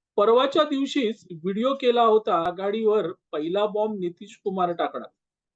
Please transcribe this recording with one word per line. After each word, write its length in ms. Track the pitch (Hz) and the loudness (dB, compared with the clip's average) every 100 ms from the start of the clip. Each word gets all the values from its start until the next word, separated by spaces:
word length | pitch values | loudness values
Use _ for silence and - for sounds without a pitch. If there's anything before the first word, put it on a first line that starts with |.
| _ - | _ 0
परवाच्या 480 | 208 240 277 320 | 4 4 4 2
दिवशीच 640 | 294 277 277 294 220 226 - | 0 0 -2 -2 -2 -4 -12
व्हिडिओ 420 | 165 170 202 247 | -8 -6 -2 -2
केला 280 | 277 262 240 | 0 2 4
होता, 460 | 233 214 214 175 165 | 4 4 2 0 0
आघाडीवर 600 | 175 196 220 220 214 170 185 _ | -4 -4 0 2 2 0 -8 _
पहिला 340 | 160 156 196 208 | -6 -4 -2 -2
बॉम्ब 340 | 208 214 208 | -2 -4 -4
नितीश 420 | 175 170 202 - | -8 -8 -18 -10
कुमार 300 | 208 185 175 | -8 -2 -2
टाकणार, 360 | 170 147 127 107 _ _ _ _ | -2 -6 -6 -14 _ _ _ _